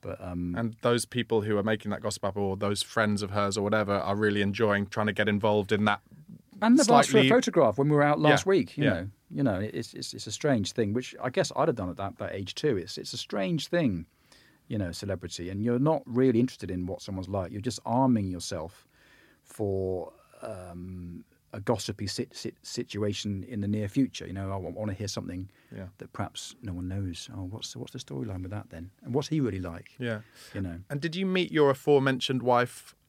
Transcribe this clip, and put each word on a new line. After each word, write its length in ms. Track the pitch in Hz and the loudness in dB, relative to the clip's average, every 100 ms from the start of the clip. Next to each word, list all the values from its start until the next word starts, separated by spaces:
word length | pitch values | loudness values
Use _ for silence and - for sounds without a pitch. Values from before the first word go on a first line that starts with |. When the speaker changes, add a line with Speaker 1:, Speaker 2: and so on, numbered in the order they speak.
Speaker 1:
But, 180 | 98 92 | -12 -10
um, 340 | 92 90 87 | -8 -6 -4
Speaker 2:
And 220 | 87 117 110 | -2 -4 -2
those 240 | 123 120 - | 2 2 0
people 340 | 123 113 113 | -4 0 0
who 140 | 104 104 | 2 0
are 60 | |
making 280 | 101 107 107 | 0 -2 -2
that 100 | 101 | -4
gossip 220 | 110 101 | -4 -4
up, 120 | 101 98 | -4 -2
or 200 | 98 95 | -2 -2
those 240 | 101 101 | -2 -2
friends 400 | - - 107 101 | -2 0 2 2
of 80 | 101 | -2
hers 260 | 101 101 98 | 0 0 0
or 60 | |
whatever, 320 | 101 107 101 | 2 2 2
are 200 | 101 71 | 0 0
really 280 | 101 107 101 | 2 2 2
enjoying 440 | 101 98 110 101 101 | 0 2 2 2 0
trying 200 | - 107 | -2 -2
to 60 | |
get 140 | 101 104 | 2 2
involved 440 | 104 107 104 101 | 2 4 2 2
in 140 | 107 107 | 2 2
that 160 | 101 _ - - - _ 202 | 0 _ -20 -20 -20 _ -2
Speaker 1:
And 180 | 214 254 | 6 6
they've 20 | 226 | 8
asked 180 | 143 139 | 8 8
for 60 | 139 | 6
a 40 | |
Speaker 2:
slightly 80 | 131 | 8
Speaker 1:
photograph 480 | 240 262 175 127 104 | 6 4 4 4 4
when 100 | 143 | 4
we 80 | 147 | 6
were 60 | |
out 180 | 147 151 | 4 6
last 240 | 151 120 | 6 6
Speaker 2:
Yeah, 60 | 185 | 6
Speaker 1:
week, 260 | 190 - - | 2 2 0
you 80 | |
Speaker 2:
yeah. 60 | 120 | 2
Speaker 1:
know. 200 | 90 95 - _ | 2 -4 -12 _
You 120 | 147 | -2
know, 140 | 139 92 | 0 0
it's, 340 | 107 - 117 | -2 -6 -8
it's, 180 | - 127 | -10 -12
it's 140 | 113 113 | -10 -10
a 60 | |
strange 400 | 107 151 127 98 | -4 2 2 0
thing, 200 | - 104 | 0 0
which 240 | 110 127 - | 0 -4 -8
I 80 | 127 | -4
guess 200 | 131 160 - | 0 0 2
I'd 120 | 156 | 0
have 80 | 120 | 0
done 120 | 92 | -4
at 80 | 85 | -6
that, 220 | 98 - | -8 -6
that 160 | 101 | -8
age 200 | 95 98 | -6 -8
too. 220 | - 151 107 | -2 0 0
It's, 220 | - - | -4 -10
it's 140 | - | -10
a 40 | 120 | -10
strange 480 | - 208 190 165 - | -8 -4 -2 -2 -2
thing, 380 | 175 151 90 80 _ _ - _ _ _ | 0 0 -2 -6 _ _ -20 _ _ _
you 80 | 113 | -4
know, 140 | 92 | -4
celebrity, 560 | 87 98 92 87 - 87 | -6 -6 -6 -6 -10 -8
and 120 | 98 | -4
you're 140 | 110 120 | 0 2
not 220 | 143 160 - | 2 2 0
really 320 | 120 131 113 | 2 4 6
interested 320 | 120 - 95 | 2 -2 -8
in 160 | 90 90 | -6 -4
what 140 | 92 | -8
someone's 260 | - 95 92 | -8 -8 -4
like. 220 | 98 87 | -4 -4
You're 100 | 98 | -6
just 200 | 113 120 - | -6 -8 -4
arming 420 | 117 135 117 98 | 2 4 2 0
yourself 560 | 87 - 90 80 - _ _ _ _ _ _ | -4 -6 -8 -8 -12 _ _ _ _ _ _
for, 680 | _ - 104 95 95 92 82 - _ - | _ -6 -4 -2 -2 -4 -6 -14 _ -14
um, 840 | 117 95 90 87 90 92 87 87 - _ _ | -12 -12 -12 -12 -12 -12 -12 -14 -18 _ _
a 60 | 107 | -12
gossipy 460 | 98 113 - 104 104 | -2 -2 -2 -6 -6
sit-, 280 | - 120 - | -6 -8 -8
sit-, 220 | - - | -12 -12
situation 800 | - - - 101 104 101 107 98 | -12 -8 -8 -2 -2 -2 -4 -6
in 180 | 90 110 | -6 -6
the 60 | 101 | -2
near 200 | 104 104 | -2 -2
future. 380 | 135 131 - 85 | 0 0 -2 -10
You 80 | |
know, 140 | 95 95 | -8 -6
I 60 | 98 | -6
w-, 180 | 85 | -6
wanna 180 | 87 107 | -6 -6
hear 160 | 92 101 | -4 -6
something 400 | - 87 90 95 _ _ | -6 -6 -8 -10 _ _
Speaker 2:
Yeah. 120 | 110 95 _ | -14 -14 _
Speaker 1:
that 160 | 87 | -18
perhaps 420 | - 95 - - - | -8 -8 -8 -14 -12
no 120 | - | -10
one 140 | 90 90 | -6 -6
knows. 420 | 95 98 82 - | -4 -6 -6 -12
"Oh, 100 | - | -10
what's 280 | 90 107 - | -10 -10 -12
the, 60 | 117 | -10
what's 140 | 120 | -12
the 60 | 131 | -12
storyline 440 | - 139 120 95 | -10 -8 -6 -6
with 80 | 90 | -8
that 180 | 104 104 | -8 -10
then? 220 | 82 87 _ | -14 -14 _
And 120 | - | -4
what's 140 | 123 143 | -2 0
he 120 | 156 | 0
really 200 | 127 98 | 0 -2
like?" 320 | 90 85 85 - | -6 -8 -16 -8
Speaker 2:
Yeah. 220 | 123 107 107 - - | -6 -6 -8 -20 -14
Speaker 1:
You 60 | 101 | -6
know. 200 | 92 85 95 | -6 -6 -8
Speaker 2:
And 100 | 143 | -6
did 160 | 160 165 | -4 -4
you 80 | |
meet 260 | 190 185 180 | 0 0 2
your 200 | 156 143 | 4 4
aforementioned 720 | 135 - 143 135 131 - 131 | 4 6 6 6 0 0 0
wife 520 | 120 120 120 - - - | 4 4 4 -4 -20 -20